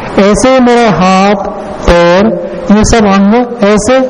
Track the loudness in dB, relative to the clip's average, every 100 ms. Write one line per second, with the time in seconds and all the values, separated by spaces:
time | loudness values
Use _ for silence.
0 | -8 -2 0 0 0 0 2 2 0 0
1 | 0 0 0 -2 -6 -12 -14 -4 0 2
2 | 2 2 0 -2 -8 -6 0 2 2 2
3 | 2 2 2 0 -2 -2 0 0 0 0